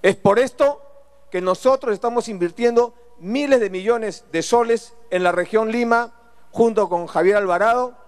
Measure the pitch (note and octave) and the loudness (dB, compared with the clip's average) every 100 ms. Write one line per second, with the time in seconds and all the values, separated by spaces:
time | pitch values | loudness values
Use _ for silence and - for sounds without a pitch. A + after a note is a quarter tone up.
0 | F#3 G3 G3+ G#3 B3+ - C#4+ C#4+ - - | 2 2 2 2 0 2 0 0 -14 -20
1 | - - - F3+ F#3 F#3 B3+ C4 C4 G3+ | -20 -20 -10 -6 -4 0 0 0 -2 -4
2 | A#3 A#3+ A3+ G3 F3 E3+ A#3+ A#3 A#3+ - | -2 -4 -6 -4 -6 0 0 2 0 -6
3 | - - F3 B3+ C#4+ C4 G3+ F#3 G3 A#3 | -20 -16 -6 -4 2 2 2 -4 -2 -2
4 | A3 - _ E3 D#3+ A#3 A#3 A3+ - - | -4 -10 _ -6 0 0 2 -2 -4 -20
5 | - F#3 F3+ F3 F3 A3 A3 A#3 A#3 A#3 | -6 -2 0 0 0 0 0 -2 0 0
6 | A#3 - _ - - - A#3 A3 G3+ F3 | -2 -12 _ -20 -16 0 2 2 0 -2
7 | E3+ E3 F3+ G#3 G3 F3 G#3+ B3 B3 B3 | -2 0 2 2 0 0 2 0 -2 -10